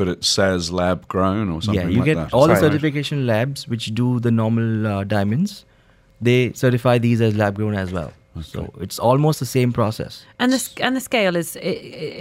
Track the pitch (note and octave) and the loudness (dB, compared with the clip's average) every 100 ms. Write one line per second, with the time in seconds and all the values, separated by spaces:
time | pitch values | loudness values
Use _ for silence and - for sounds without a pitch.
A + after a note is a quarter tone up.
0 | F#2 E2+ - - G2 F2+ E2+ F2+ F2+ F2 | -2 -2 0 2 2 2 -2 0 0 0
1 | - G2 F#2+ G2+ G#2 E2 G2+ G2+ F2 G#2+ | -2 0 0 0 -2 -4 -2 -2 0 0
2 | B2+ D#3 - B2 D3+ G#2 D3+ D3 D3+ D3 | 2 0 0 4 4 6 4 2 -2 -2
3 | C#3 D3 B2 A2 C3 C#3 - A#2 A2+ A2 | -4 -2 0 0 0 -4 -6 -6 -4 -2
4 | B2 B2 A#2 A2+ A2 A2+ A2+ A2 G#2+ G2 | 0 2 2 2 2 0 0 0 0 -2
5 | G2+ G#2+ G2+ B2 G3+ - - _ _ _ | 0 0 2 0 -2 -4 -20 _ _ _
6 | _ - A#2 B2 B2 - C3 A#2+ B2+ A#2+ | _ -4 2 4 2 0 2 2 2 4
7 | A#2 A#2 A2+ G#2+ G#2 G2+ G#2+ G#2 F#2 F2+ | 4 4 2 2 0 0 -2 -2 -4 -4
8 | D2 - _ E2 D#2 - E2+ - F#2 - | -8 -12 _ -14 -10 -10 -10 -10 -10 -2
9 | A#2 C3 D3+ D3 B2+ C3 B2 A#2+ G#2+ G#2+ | 2 4 2 0 -2 0 0 0 -2 -2
10 | - - - - B3 C4 - - B3 C4 | -8 -12 -16 -2 0 0 -2 -4 -2 -2
11 | - B3 G3 E3+ E3 - - - - - | -2 0 0 0 -4 -6 -6 -6 -10 -12
12 | D#3 - | -10 -6